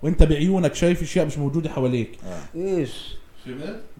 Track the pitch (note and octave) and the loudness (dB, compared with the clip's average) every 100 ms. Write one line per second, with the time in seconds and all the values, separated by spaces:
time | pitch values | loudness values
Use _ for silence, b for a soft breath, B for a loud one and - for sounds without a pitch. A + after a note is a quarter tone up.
0 | D3 - D#3+ D3 E3+ F#3+ E3 - E3+ F3 | 0 6 8 8 4 2 2 2 2 2
1 | D#3 F#3 D3+ D3 C#3+ D3+ D#3 - B2+ B2 | 0 0 0 0 -2 -2 -4 -2 0 0
2 | A2 - F#2+ F2 - E3 F#3+ F#3 C#3 - | -2 -8 -12 -10 -10 -8 -4 -2 -2 -6
3 | - - - - - B2+ D#3+ A3+ A3+ - | -10 -12 -12 -18 -14 -12 -10 -10 -12 -10